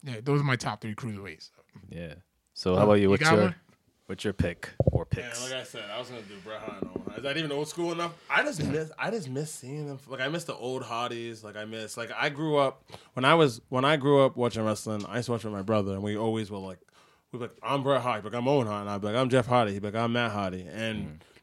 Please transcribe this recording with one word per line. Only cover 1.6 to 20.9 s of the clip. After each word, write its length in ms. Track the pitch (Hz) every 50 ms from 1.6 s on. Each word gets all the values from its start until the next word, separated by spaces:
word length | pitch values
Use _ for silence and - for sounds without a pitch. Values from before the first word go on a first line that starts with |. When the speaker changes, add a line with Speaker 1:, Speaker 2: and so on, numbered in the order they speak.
| _ _ _ 101 92 92
Speaker 2:
Yeah. 240 | 80 82 85 80 - 90 _ _ _ _ _ _ _
So 200 | - - 95 90
Speaker 1:
Uh, 40 | 95
Speaker 2:
how 60 | 104
about 100 | 104 104
you? 80 | 101
Speaker 1:
you 80 | 98 95
Speaker 2:
What's 120 | 98 -
Speaker 1:
got 120 | 151 160 160
Speaker 2:
your, 80 | - 101
Speaker 1:
one? 100 | 90 170 - _ _ _ _ _ _ _ _ _
Speaker 2:
what's 180 | - 98 - -
your 80 | 107
pick 380 | 95 - - 87 85 - - - - - -
or 200 | - - - - - -
Speaker 3:
Yeah, 60 | 151 127
Speaker 2:
picks? 180 | 120 117 120 127 131
Speaker 3:
like 100 | 131 127
I 40 | 123
said, 200 | - - 120 104 101 104
I 40 | 123
was 100 | 123 120
gonna 140 | 123 117
do 120 | 104 98 104 98 92
Bret 160 | 107 110 107
Hart 220 | 107 107 98 98
and 80 | 95 92
Owen 120 | - - -
Hart. 100 | - - 117
Is 40 | 123
that 120 | 139 139
even 160 | 160 160 147
old 160 | 139 143 151 151
school 240 | - 170 175 175
enough? 200 | 165 170 175 165 160 - - -
I 140 | 139 185
just 200 | 262 294 247 151 147
miss, 260 | 139 139 156 156 156 - -
I 120 | 135 170
just 180 | 220 226 147 131
miss 240 | 127 139 156 156
seeing 340 | - - - 127 143 151 151
them. 120 | 143 139 135 -
Like, 140 | 113 131 123
I 80 | 131 143
miss 160 | 160 170 156
the 100 | - 117
old 280 | - 113 127 131 131
Hardys. 600 | 123 - 117 117 120 120 120 117 117 117 113 107 107
Like, 120 | 104 98
I 80 | 107 107
miss, 320 | 110 110 110 110 104 -
like, 140 | 120 117 110 113 110
I 100 | 135 151
grew 280 | 143 139 160 156 151
up, 280 | 143 139 135 - - _ - - - - _ _
when 100 | 123 127
I 100 | 139 160
was, 260 | 170 156 135 113 117 - _
when 160 | 131 127 131
I 120 | 143 160
grew 280 | 147 127 143 143 139 135
up 120 | 131 -
watching 280 | 120 120 120 110 117 110
wrestling, 400 | 107 107 101 - 110 107 104 101
I 100 | - 101
used 100 | 123 117
to 60 | 123
watch 120 | 120 110 113
with 80 | 107
my 100 | 104 101
brother, 300 | 95 107 110 107 98 98
and 100 | 95 98
we 140 | 101 104 104
always 340 | 104 113 113 110 110 107 98
were 80 | 104 98
like, 200 | 95 95 92 - _ _ _ _ _ _ _ _ _ _
we'd 80 | - 117
be 60 | 120
like, 100 | 110 - -
"I'm 200 | - 113 139 139
Bret 200 | 131 139 139 127
Hart," 140 | 117 123 113 107
he'd 60 | 95 107
be 60 | 110
like, 80 | 120
"I'm 60 | 120 131
Owen 180 | 147 139 120
Hart," 160 | 104 104 104
and 80 | 101 104
I'd 100 | 101 101
be 60 | 101 104
like, 80 | 107
"I'm 120 | 123 131 123
Jeff 160 | 127 127 117
Hardy," 260 | 123 123 123 113 104
he'd 80 | 98 101
be 60 | 98 104
like, 60 | 101 113
"I'm 100 | 117 117
Matt 200 | 117 120 120 113
Hardy," 340 | 104 104 98 92 92 92 90 80
and 360 | 76 110 113 113